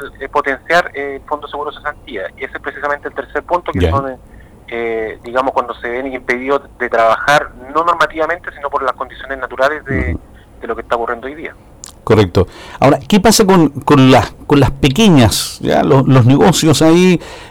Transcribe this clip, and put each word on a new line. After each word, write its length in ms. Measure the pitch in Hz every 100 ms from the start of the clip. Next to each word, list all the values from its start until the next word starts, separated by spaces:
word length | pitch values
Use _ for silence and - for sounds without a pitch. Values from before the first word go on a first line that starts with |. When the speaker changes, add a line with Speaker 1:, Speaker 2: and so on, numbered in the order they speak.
| 139 -
Speaker 1:
el 100 | 139
potenciar, 600 | 147 143 131 - 170 180 139
eh, 240 | 139 139
el 60 | -
Fondo 200 | 147 147
Seguro 240 | 143 147
Cesantía. 520 | 139 147 - - 113 92 -
Ese 160 | 135 -
es 40 |
precisamente 480 | 147 135 143 143 147
el 60 | -
tercer 280 | 127 151
punto, 280 | - 175 175
que 80 | 160
Speaker 2:
Ya. 100 | -
Speaker 1:
son, 260 | 139 135 127 - - - - -
eh, 520 | 117 117 113 110 -
digamos, 280 | 117 123 131
cuando 200 | 131 120 113
se 140 | 120
ven 240 | 120 135
impedidos 480 | 127 131 123 131 143 - -
de 120 | 120
trabajar, 600 | 113 113 110 - 147 147 - 127
no 100 | 151
normativamente, 680 | 170 170 151 156 156 170 151 151
sino 140 | 143
por 140 | 139
las 100 | 131
condiciones 460 | - 127 120 131 135
naturales 440 | 123 120 131 151 135
de, 260 | 131 -
Speaker 2:
Ujú. 60 | 71 - - - -
Speaker 1:
de 60 | 113
lo 80 | 113
que 60 |
está 120 | - 120
ocurriendo 300 | 117 117 127
hoy 100 | 151
día. 200 | 156 - - - - -
Speaker 2:
Correcto. 440 | - 107 101 98 90 - - -
Ahora, 200 | 135 151 -
¿qué 120 | 202
pasa 260 | 220 220 202
con, 220 | 190 156
con 420 | - - 147 131
las, 200 | 127 101 - -
con 140 | 143
las 100 | 135
pequeñas, 880 | - 147 135 220 156 110 - - -
ya? 220 | - 151
Los, 240 | 139 139 131
los 180 | 131 117
negocios 580 | 143 196 160 156 135
ahí, 360 | 160 165 185 175 - - -